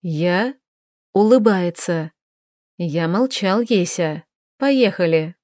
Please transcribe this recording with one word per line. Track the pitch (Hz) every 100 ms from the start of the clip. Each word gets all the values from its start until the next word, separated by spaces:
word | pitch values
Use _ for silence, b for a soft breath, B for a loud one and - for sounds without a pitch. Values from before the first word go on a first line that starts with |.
«Я?» | 180 151 175 180 240 277 _ _ _ _ _
Улыбается. | 190 214 254 220 190 180 170 - 170 160 _ _ _ _ _ _ _
«Я | 175 151 165
молчал, | 185 262 - 196 202
Еся. | 233 214 175 - 165 156 - _ _ _
Поехали». | 277 269 226 - 175 165 156 -